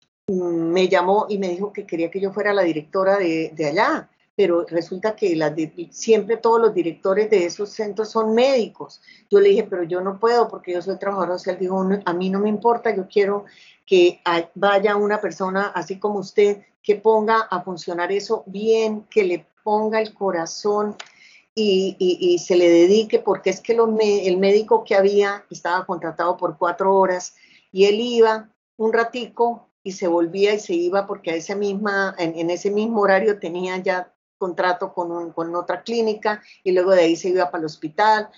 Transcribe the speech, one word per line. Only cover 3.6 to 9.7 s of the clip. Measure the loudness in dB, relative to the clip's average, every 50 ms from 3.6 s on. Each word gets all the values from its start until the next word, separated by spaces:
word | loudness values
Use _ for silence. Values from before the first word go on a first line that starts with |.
| -4
allá, | -2 0 0 0 0 -2 -4 -6 -12 _ _ _ _ _
pero | 0 0 2 2 0 -2 -2
resulta | -4 -4 -4 -4 -6 -6 -6 -6 -4
que | -2 -2 0 0
las | 0 0 -2 -2
de, | -4 -6 -8 -8 -12 -16 -16
siempre | -14 -4 0 2 2 2 2 0 -2
todos | 0 2 2 4 4
los | 4 4 2
directores | 0 -2 -2 -4 -4 -2 0 0 0 2 4
de | 2 2 2
esos | 0 -2 -6 -10 -8
centros | -8 -8 -8 -6 -6 -6 -6 -4
son | -2 -2 0 2 2
médicos. | 4 4 4 4 2 0 -4 -8 -14 -16 -16 -18 -20 _ -20 -20 _ _ _
Yo | 4 6
le | 8 6
dije, | 6 4 2
"Pero | -2